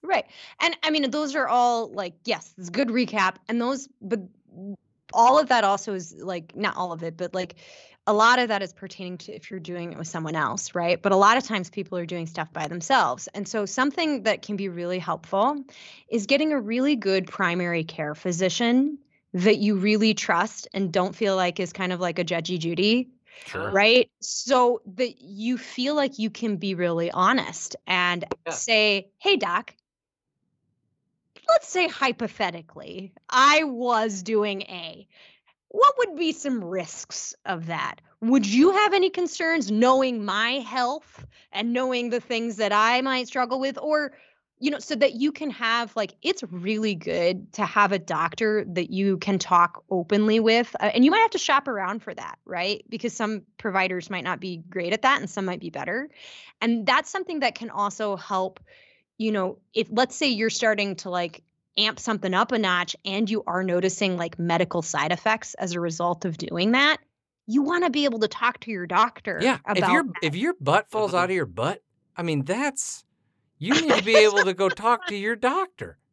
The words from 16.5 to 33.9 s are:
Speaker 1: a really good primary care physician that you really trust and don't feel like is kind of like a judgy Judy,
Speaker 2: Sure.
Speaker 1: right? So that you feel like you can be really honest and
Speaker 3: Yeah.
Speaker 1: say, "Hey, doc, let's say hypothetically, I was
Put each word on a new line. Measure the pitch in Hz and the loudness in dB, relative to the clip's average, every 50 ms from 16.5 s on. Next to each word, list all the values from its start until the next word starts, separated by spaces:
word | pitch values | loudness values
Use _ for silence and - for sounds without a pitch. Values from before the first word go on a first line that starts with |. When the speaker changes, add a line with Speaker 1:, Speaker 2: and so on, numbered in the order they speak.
| 302 | 0
Speaker 1:
a | 277 | -2
really | 214 208 226 247 262 285 302 | -2 -2 -2 0 2 2 2
good | 233 196 196 190 190 185 - | 2 2 2 0 0 0 -4
primary | - - 196 170 170 185 180 175 170 165 160 | -4 -2 -2 0 0 0 -2 0 -2 -2 -4
care | 165 - - 156 151 151 | -4 -6 -6 -6 -6 -6
physician | - - 180 175 165 190 185 165 - 240 233 240 254 269 302 302 - _ _ _ _ _ _ - | -6 -4 -4 -2 0 0 0 0 2 2 4 4 4 4 2 -2 -8 _ _ _ _ _ _ -4
that | 180 175 220 - - | 2 4 4 4 4
you | 202 208 214 | 4 2 2
really | 190 185 208 208 214 220 220 214 | 2 2 2 4 4 4 2 2
trust | - - - 190 170 190 220 - - - - - | 0 0 0 0 0 0 -2 -4 -14 -18 -10 -4
and | 190 196 185 165 | -4 -4 0 0
don't | 196 180 202 185 | 0 0 0 -2
feel | - 226 202 196 | -2 0 0 2
like | 190 185 180 180 - | 2 0 0 0 -2
is | 185 170 170 | -6 -6 -4
kind | - 185 180 185 | -6 -4 -4 -2
of | 175 | -2
like | 185 175 165 180 | -4 -4 -2 -2
a | 180 | -2
judgy | 160 180 170 165 170 185 175 | -2 -2 -4 -2 -4 -4 -4
Judy, | 156 165 170 165 190 208 226 247 254 254 _ _ _ _ - - - | -4 -4 -2 0 2 2 2 2 0 -4 _ _ _ _ -20 -20 -18
Speaker 2:
Sure. | - - - - 208 196 | -12 -10 -8 -6 -2 2
Speaker 1:
right? | 190 202 220 233 254 - - _ _ | 4 6 6 6 6 4 2 _ _
So | - - - - - 233 269 254 247 240 240 - _ - 185 | -12 -10 -10 -8 0 2 4 4 6 4 2 0 _ -12 -4
that | 180 254 240 - _ | -4 -4 -4 -4 _
you | - 160 202 196 220 233 254 233 | -20 -18 -12 -6 -4 -4 -4 -4
feel | - - - - 247 277 302 | -6 -10 -6 -4 -2 0 0
like | 302 277 262 277 - | 0 0 0 -2 -2
you | 220 214 | -4 -4
can | - - 233 220 208 175 | -4 -4 -4 -4 -2 -2
be | 180 196 190 | -2 -4 -2
really | 170 180 175 170 165 170 170 | 0 0 0 0 0 -2 -2
honest | - 170 180 196 254 262 - - - - - - - - _ | 0 2 2 4 4 2 0 -4 -8 -12 -12 -12 -12 -14 _
and | - 185 180 180 180 175 175 160 - - - _ | -2 0 0 2 0 0 -2 -4 -8 -8 -8 _
Speaker 3:
Yeah. | 165 156 - - | -8 -6 -6 -2
Speaker 1:
say, | - 226 214 214 214 202 196 190 _ _ _ | 2 4 4 4 4 2 0 -2 _ _ _
"Hey, | - 392 403 269 | 2 2 2 2
doc, | - 175 175 190 233 - - _ _ _ _ _ _ _ _ _ _ _ _ _ _ _ _ _ _ _ _ _ _ _ _ _ _ _ _ _ _ _ _ - _ - | 2 0 -2 -4 -4 -6 -20 _ _ _ _ _ _ _ _ _ _ _ _ _ _ _ _ _ _ _ _ _ _ _ _ _ _ _ _ _ _ _ _ -12 _ 2
let's | 659 659 - - | 2 2 2 0
say | - 370 359 320 | 0 0 0 0
hypothetically, | - - 277 269 240 - 240 208 - - 220 180 170 170 165 165 - 151 143 156 175 185 190 196 _ - _ - | 0 0 0 0 0 -2 -6 -6 -2 -2 -4 -2 -2 -8 -14 _ -18 -18 -16 -14 -12 -12 -14 -14 _ -20 _ 0
I | 254 254 269 285 294 311 320 | 4 6 8 8 8 6 4
was | 294 254 233 247 240 | 0 -4 -4 0 2